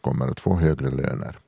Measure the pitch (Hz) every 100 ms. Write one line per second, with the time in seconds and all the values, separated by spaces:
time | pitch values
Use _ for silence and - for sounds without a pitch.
0 | - 64 65 - - 92 80 76 67 65
1 | 71 - - -